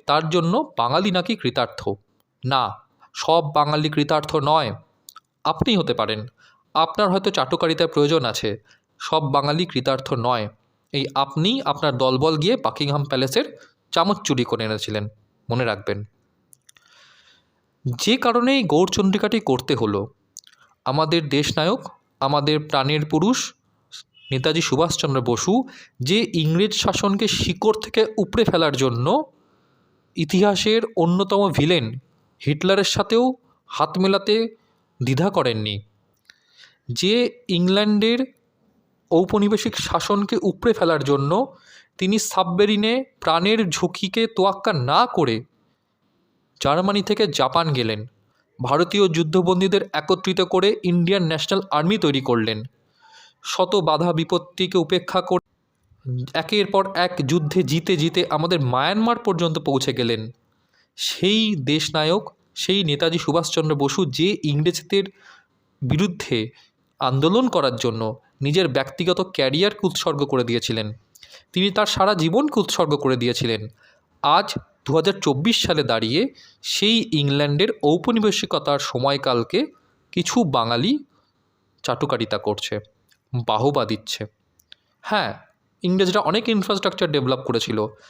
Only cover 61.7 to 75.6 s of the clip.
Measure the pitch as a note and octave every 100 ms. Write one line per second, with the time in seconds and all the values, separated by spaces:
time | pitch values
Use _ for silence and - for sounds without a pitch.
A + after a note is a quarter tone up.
61.7 | D3+ D3+ D#3 D#3 G3 - - _ - -
62.7 | G3 D#3+ C#3+ E3 E3 - E3 E3 D#3+ D#3
63.7 | D3 C#3 - D#3+ B2+ F3+ G#3 D3+ C#3+ E3
64.7 | E3+ - G3 F#3+ - - - _ _ _
65.7 | - B2+ D3+ G3 F3 - A#2+ A2 - _
66.7 | _ _ - C3+ C3+ D#3 A3 B3+ F3 C3+
67.7 | A#2 A#2+ A2+ A2 G#2+ _ - C#3 E3+ E3+
68.7 | C3 C3 - F3 F3+ F#3 - C3 D3+ G3+
69.7 | G3+ F#3 - E3+ D3 C3+ C3 A#2+ A#2 -
70.7 | A2+ G#2+ A2 _ _ - - _ F3+ G3
71.7 | F#3+ G#3 - G3+ F#3+ D#3+ G#3+ D4+ A3+ E3
72.7 | - D#3 C#3+ C3+ B2+ A#2+ A#2 A#2+ G#2+ A2
73.7 | _ _ _ _ _ C#3 E3 G3+ - -
74.7 | _ - D#3+ E3+ G3 D#3 C3+ F#3+ A3